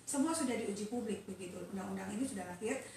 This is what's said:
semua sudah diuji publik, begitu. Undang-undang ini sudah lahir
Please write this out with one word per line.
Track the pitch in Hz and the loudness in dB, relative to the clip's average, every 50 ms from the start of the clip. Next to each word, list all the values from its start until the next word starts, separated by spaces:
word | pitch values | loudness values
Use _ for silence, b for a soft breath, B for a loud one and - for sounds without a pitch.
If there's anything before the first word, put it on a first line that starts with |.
| - | -6
semua | - - 277 277 320 320 | 0 4 4 4 4 4
sudah | 320 294 247 | 4 2 2
diuji | 233 208 233 202 202 208 214 202 | 2 2 2 0 0 0 0 0
publik, | 240 240 214 214 196 - - | 0 0 2 0 0 0 -2
begitu. | - 190 180 190 175 - 185 175 175 | -6 -6 -6 -6 -6 -6 -6 -6 -4
Undang-undang | 196 190 190 196 190 190 190 196 | -4 -4 -2 -2 -2 -2 -2 -2
ini | 208 214 269 - | 0 0 0 0
sudah | - 196 180 | 0 -2 -4
lahir | 175 180 180 220 220 262 - B B B | -4 -4 -2 0 0 0 0 B B B